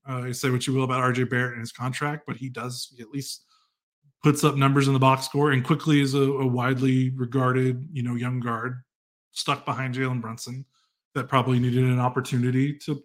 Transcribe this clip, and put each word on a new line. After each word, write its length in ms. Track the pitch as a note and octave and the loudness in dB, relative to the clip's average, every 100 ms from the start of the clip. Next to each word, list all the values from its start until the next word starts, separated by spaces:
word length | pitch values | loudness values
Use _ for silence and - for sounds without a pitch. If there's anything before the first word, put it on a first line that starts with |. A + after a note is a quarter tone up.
| C3+ | -12
Uh, 160 | C3 | -8
you 80 | B2 | -6
say 180 | B2 C3+ | -4 -2
what 160 | B2 B2 | 0 0
you 60 | |
will 100 | C3 | 0
about 180 | C3 C3 | 0 2
R 120 | B2+ | 2
J 120 | B2 | 2
Barrett 280 | B2 B2 B2+ | 0 0 -2
and 80 | A#2+ | -4
his 100 | A#2 | -12
contract, 540 | - B2+ B2 D3 D3+ - | -8 -6 -4 -4 -6 -8
but 100 | A#2 | -10
he 120 | C3 | -10
does, 440 | B2+ B2+ B2 - B2 | -10 -10 -10 -12 -16
he 60 | |
at 80 | A#2 | -12
least 340 | C#3 C3 - _ _ _ _ _ _ _ _ | -10 -10 -12 _ _ _ _ _ _ _ _
puts 220 | D3 D3 | 2 4
up 140 | D3+ C#3 | 2 4
numbers 320 | C#3 C#3 C3+ | 4 4 4
in 60 | |
the 40 | C3+ | 4
box 280 | C3 C3 - | 4 4 0
score, 260 | C#3+ D3 | 0 2
and 120 | C3+ | 2
Quickley 360 | B2 D#3+ - D3 | 2 0 4 4
is 140 | C#3 | 4
a, 80 | C#3 | 2
a 240 | C3+ C3+ C3 | 2 2 0
widely 640 | B2 B2 C3 C3+ C3 B2+ | 0 0 2 2 2 2
regarded, 760 | C3 B2 C3 B2+ B2+ C3 B2+ D3 | -2 -2 0 2 2 0 -2 -6
you 100 | D3+ | -6
know, 120 | A#2+ | -4
young 260 | A#2+ B2 B2+ | -4 -4 -4
guard 420 | A#2+ A2+ B2 B2+ - _ _ _ _ | -4 -4 -6 -10 -14 _ _ _ _
stuck 320 | - - C#3 | -8 -4 -4
behind 300 | - B2+ C3 | -4 -4 -4
Jalen 280 | B2+ C3 B2+ | -2 -2 -2
Brunson 420 | A2+ A2+ - B2+ C3+ _ _ _ _ | -6 -10 -10 -12 -14 _ _ _ _
that 140 | C#3+ B2 | -8 0
probably 320 | C3+ B2 B2 | 2 4 2
needed 240 | B2 B2 | 2 2
an 160 | B2+ B2 | 2 2
opportunity 720 | B2 B2 - B2+ B2 B2+ C#3 D3 | 0 0 -2 0 2 2 0 -2
to, 220 | - D3 | -6 -6